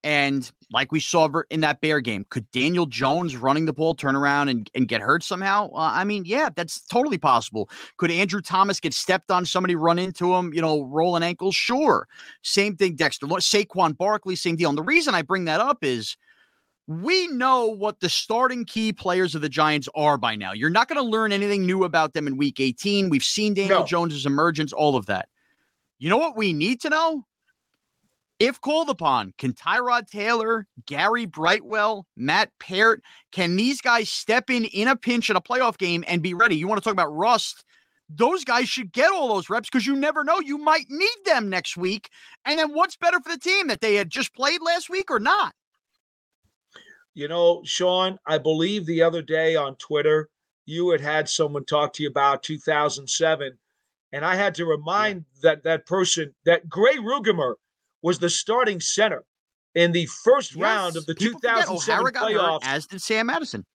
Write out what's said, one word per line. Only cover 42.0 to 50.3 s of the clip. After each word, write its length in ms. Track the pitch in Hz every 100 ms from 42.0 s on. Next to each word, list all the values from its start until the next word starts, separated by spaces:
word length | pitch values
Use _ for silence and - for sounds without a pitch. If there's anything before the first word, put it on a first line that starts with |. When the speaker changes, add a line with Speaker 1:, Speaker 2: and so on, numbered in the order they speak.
| - - - -
Speaker 1:
And 140 | 254 311
then 160 | 311
what's 220 | 294 370 -
better 240 | 339 349
for 80 | 302
the 100 | 277
team, 300 | 339 392 339
that 120 | 202
they 140 | 220
had 160 | 202 185
just 240 | 254 262
played 260 | - 269 339
last 300 | 330 339 -
week 220 | 370 381
or 80 | 247
not? 340 | 226 403 180 - _ _ _ _ _ _ _ _ _ _ _ - - - _
Speaker 2:
You 140 | - 143
know, 340 | 170 170 175
Sean, 540 | - - 180 185 185 190 -
I 120 | 156
believe 480 | 143 160 170 208 165
the 160 | 165
other 180 | 165 165
day 340 | 143 156 160
on 220 | 160 139 135
Twitter, 540 | - 151 151 156 156